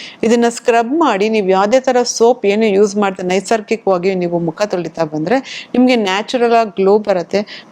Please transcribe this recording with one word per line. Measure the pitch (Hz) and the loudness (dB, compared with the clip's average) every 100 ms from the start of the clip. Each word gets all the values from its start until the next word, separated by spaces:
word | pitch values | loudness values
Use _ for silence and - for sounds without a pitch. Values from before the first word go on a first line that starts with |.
| - - | -14 -4
ಇದನ್ನ | 233 240 233 | 0 2 0
ಸ್ಕ್ರಬ್ | 233 - 233 233 | -2 0 0 2
ಮಾಡಿ | 302 302 202 214 | 0 0 2 0
ನೀವು | 220 185 | 0 2
ಯಾವ್ದೇ | 185 208 254 | 2 2 2
ತರ | 262 247 | 2 0
ಸೋಪ್ | 240 - 226 247 196 | 0 2 2 2 0
ಏನು | 202 226 | 2 2
ಯೂಸ್ | 190 208 202 | 2 2 0
ಮಾಡ್ತಾ | 202 190 | -2 -2
ನೈಸರ್ಗಿಕವಾಗಿ | 180 190 190 226 208 214 202 185 185 | -2 -2 0 -4 -2 -4 -2 0 0
ನೀವು | 185 175 170 | -2 -2 -2
ಮುಖ | 165 160 | -4 -4
ತೊಳಿತಾ | 208 185 165 - | -4 -4 -6 -6
ಬಂದ್ರೆ | 160 151 160 262 - - - | -6 -4 -2 -2 -4 -14 -6
ನಿಮ್ಗೆ | 240 254 247 | 0 2 2
ನ್ಯಾಚುರಲ್ | 196 190 214 254 233 | 0 -2 -2 -2 2
ಆಗಿ | 233 220 | 2 0
ಗ್ಲೋ | 185 190 214 | 0 2 2
ಬರುತ್ತೆ. | 208 185 165 196 208 - - | 0 -4 -2 -4 -6 -12 -12